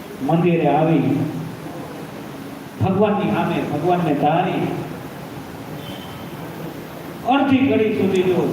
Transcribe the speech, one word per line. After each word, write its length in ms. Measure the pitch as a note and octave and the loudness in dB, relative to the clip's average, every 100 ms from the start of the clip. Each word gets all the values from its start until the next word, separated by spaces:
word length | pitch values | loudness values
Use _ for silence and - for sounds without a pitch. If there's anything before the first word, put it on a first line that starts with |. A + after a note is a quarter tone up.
| - - | -12 -4
મંદિરે 460 | C3+ E3+ F3 E3 D3 | 2 4 4 4 4
આવી 440 | C#3+ D#3+ D3+ B2 - - - - - - - - - - - - - - - - - | 4 4 4 4 2 0 -4 -8 -10 -10 -10 -10 -12 -12 -12 -12 -12 -12 -12 -10 -2
ભગવાનની 540 | F#3 F#3+ G#3 - - | 2 4 4 2 2
સામે, 260 | - - D#3 - | 0 0 0 -2
ભગવાનને 460 | D3+ F3 F3 E3 C#3 | 0 2 2 2 2
ધારી, 460 | D3+ E3+ F#3 D3 D#3 - - - - - - - - - - - - - - - - - - - E3 - - - - - | 4 4 2 0 -2 -4 -6 -10 -12 -12 -12 -12 -12 -12 -12 -10 -10 -12 -12 -12 -12 -12 -10 -10 -10 -10 -12 -12 -12 -6
અડધી 360 | A3+ C#4 C4+ C4 | 0 2 4 4
ઘડી 320 | - A3 G#3+ | 4 4 4
સુધી 320 | - F#3+ F#3+ | 2 2 4
જો 140 | F3+ F3 C3 | 4 4 2